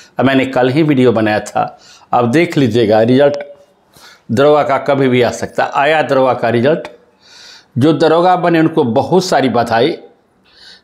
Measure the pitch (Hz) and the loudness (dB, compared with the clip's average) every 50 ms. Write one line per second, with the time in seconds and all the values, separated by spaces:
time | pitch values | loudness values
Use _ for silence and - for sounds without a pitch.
0 | - _ _ - 120 135 135 135 127 131 - 127 123 131 127 156 165 151 147 127 | -20 _ _ -2 -2 0 0 0 -2 -2 -2 -2 -2 0 0 0 0 0 2 2
1 | 127 123 107 113 107 107 107 104 104 - - 113 110 - - - _ - - - | 2 2 2 0 0 0 -2 -4 -4 -6 -6 -6 -6 -6 -8 -16 _ -20 -20 -20
2 | - _ - 123 123 117 120 160 175 170 - 156 139 117 104 123 113 101 110 110 | -10 _ -2 -2 0 0 0 0 0 0 0 -2 -2 0 0 0 2 2 2 2
3 | 113 117 127 135 143 143 - - - - - - _ _ _ _ _ _ _ - | 2 2 2 4 2 2 0 -2 -10 -14 -18 -20 _ _ _ _ _ _ _ -20
4 | - - - _ _ - 123 117 139 151 151 147 135 - 139 135 - - 139 135 | -20 -20 -20 _ _ -6 -2 2 2 4 4 2 2 0 -2 -2 -2 -2 -2 0
5 | 135 131 123 123 120 107 - - - - - - - - - 156 139 147 156 151 | 0 0 2 2 0 0 -2 -6 -10 -8 -4 -4 -4 -2 -2 -2 0 0 0 0
6 | 139 123 139 135 131 131 120 123 127 113 117 120 117 143 165 185 - - - _ | 0 0 0 0 2 0 0 -2 -2 -2 0 0 0 0 0 -2 -4 -12 -18 _
7 | _ _ _ _ _ - - - - - - - _ _ _ 120 127 160 156 135 | _ _ _ _ _ -20 -20 -20 -20 -20 -20 -20 _ _ _ 0 2 2 2 2
8 | 165 151 156 170 170 185 180 175 170 175 170 160 160 160 - 165 143 120 110 139 | 2 2 2 2 2 2 0 0 0 0 0 2 0 0 0 0 -2 0 0 -2
9 | - - 165 185 185 - 175 147 131 127 107 120 - - 113 117 127 - - - | -2 0 0 -2 0 0 -2 0 0 0 0 -2 -2 0 0 0 0 -2 -4 -8
10 | - - _ _ _ _ _ _ _ _ _ _ - - - - | -14 -20 _ _ _ _ _ _ _ _ _ _ -20 -20 -20 -20